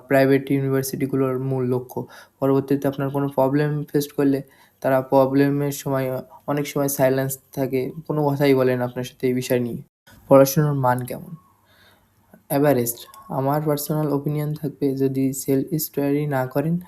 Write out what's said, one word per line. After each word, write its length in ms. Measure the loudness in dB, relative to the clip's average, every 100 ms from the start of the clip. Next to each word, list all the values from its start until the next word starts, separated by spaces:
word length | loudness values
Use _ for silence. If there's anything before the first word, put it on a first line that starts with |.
| 0
প্রাইভেট 440 | 4 4 4 2
ইউনিভার্সিটিগুলোর 880 | -2 0 -2 -2 -4 -2 0 0 -2
মূল 260 | -2 -2 0
লক্ষ্য। 420 | -2 -4 -10 -12 -16 -20 _
পরবর্তীতে 480 | 2 2 2 0 -2
আপনার 220 | -2 -4
কোনো 200 | -2 -2
প্রবলেম 540 | 0 2 2 0 -2
ফেস 240 | -2 -2 -2
করলে 340 | 0 0 0 -4 _ _ _
তারা 200 | 0 0
প্রবলেমের 680 | 4 4 4 4 2 0 -2
সময় 500 | -4 -4 -2 -2 -6 -10 -12 -6
অনেক 200 | -4 -4
সময় 200 | -2 -2
সাইলেন্স 500 | 2 2 2 -2 -6 _
থাকে, 380 | -6 -2 -2 -4 -8 -6
কোনো 220 | -2 0
কথাই 240 | 2 4
বলে 240 | 4 4 0
না 80 | -2
আপনার 180 | -6
সাথে 240 | -10 -4 -2
এই 60 |
বিষয় 260 | -2 0 0
নিয়ে। 220 | -2 -6 -12 _ _ -10 4
পড়াশোনার 460 | 6 6 4 0
মান 320 | 0 0 0 -4
কেমন? 300 | -10 -14 -18 _ _ _ _ _ _ _ _ _ -20 -4
অ্যাভারেজ। 480 | 2 4 2 0 -6 -14 -20 -8
আমার 320 | -4 -2 0
পার্সোনাল 500 | 0 -2 -2 -2 0
ওপিনিয়ন 420 | -2 -2 -4 -4
থাকবে, 420 | -6 -8 -4 -2 0
যদি 380 | 0 0 -2
সেলফ 480 | -2 -2 -2 0 -4
স্টাডি 460 | -4 -4 -2 -2 -2
না 200 | -2 -2
করেন, 320 | -2 -2 -2